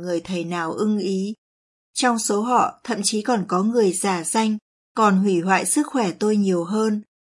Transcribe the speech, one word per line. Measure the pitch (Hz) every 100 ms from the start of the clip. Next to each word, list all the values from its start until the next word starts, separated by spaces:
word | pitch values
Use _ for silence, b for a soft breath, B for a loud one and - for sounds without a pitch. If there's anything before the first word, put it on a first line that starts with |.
người | 175 175
thầy | 170 185
nào | 165 175 165
ưng | - 214 214
ý. | 196 190 196 220 _ _ _ _ _
Trong | - 254 233
số | 220 208
họ, | 226 240 - -
thậm | - 220
chí | 202 214
còn | 214 240 -
có | 240
người | 208 233 208
giả | 165 202 180
danh, | 160 226 220 214 - _ _ -
còn | 214 190
hủy | 202 180
hoại | 175 190 -
sức | - 294
khỏe | 269 202
tôi | - 214 214
nhiều | 196 180
hơn. | 170 214 220 214 208 _ _